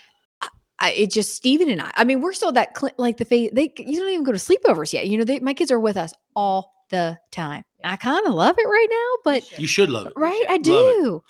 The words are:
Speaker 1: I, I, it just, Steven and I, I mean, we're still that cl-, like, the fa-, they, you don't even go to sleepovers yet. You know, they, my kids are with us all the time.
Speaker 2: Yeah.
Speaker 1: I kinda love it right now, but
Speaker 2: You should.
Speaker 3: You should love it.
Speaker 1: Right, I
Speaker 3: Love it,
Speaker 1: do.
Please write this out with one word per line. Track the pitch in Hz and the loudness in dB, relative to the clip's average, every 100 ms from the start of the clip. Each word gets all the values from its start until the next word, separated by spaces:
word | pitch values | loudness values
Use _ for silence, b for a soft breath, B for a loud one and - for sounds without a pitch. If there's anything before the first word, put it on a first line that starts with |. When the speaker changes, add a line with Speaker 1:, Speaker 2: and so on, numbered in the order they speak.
| B B _ _ | B B _ _
Speaker 1:
I, | - - _ - | -14 -14 _ -2
I, | 180 | 0
it | - 202 | 2 0
just, | 214 196 | 0 -4
Steven | - 254 302 330 | -2 0 2 2
and | 175 | -2
I, | - - | -4 0
I | |
mean, | 240 269 | 2 2
we're | 339 | -2
still | 381 370 | -4 0
that | 247 202 - | 0 0 -4
cl-, | 277 - | -6 -2
like, | 240 233 | -4 -4
the | |
fa-, | 226 240 226 | 0 0 2
they, | 233 302 - | 0 -2 -4
you | - 320 | -8 -4
don't | 381 | -4
even | 359 | -2
go | 269 | -2
to | 190 | -2
sleepovers | - 370 - 160 151 | 0 2 4 2 -2
yet. | 143 196 | -4 -2
You | 214 | 0
know, | |
they, | 226 277 | 0 -2
my | 254 | -2
kids | 277 294 | -2 0
are | 240 | 2
with | 220 196 | 0 -2
us | 165 - _ 208 | -6 -10 _ -4
all | 202 190 190 _ _ | -2 -2 -4 _ _
the | 185 165 165 _ | -4 -4 -6 _
time. | - 156 147 - _ | -10 -10 -10 -14 _
Speaker 2:
Yeah. | 170 | -8
Speaker 1:
I | 190 | -6
kinda | 240 330 403 | -2 0 0
love | 170 214 359 | 2 2 2
it | 427 | 2
right | 427 453 | 2 2
now, | 453 480 494 - | 0 -2 -2 0
but | 247 | -2
Speaker 2:
You | - | -4
should. | - | -8
Speaker 3:
You | 156 | -2
should | - 190 | 2 2
love | 113 - | 0 -6
it. | - | -4
Speaker 1:
Right, | 320 415 - | -2 0 0
I | |
Speaker 3:
Love | 370 | 0
it, | |
Speaker 1:
do. | 302 392 508 453 269 165 | 4 6 6 4 2 -2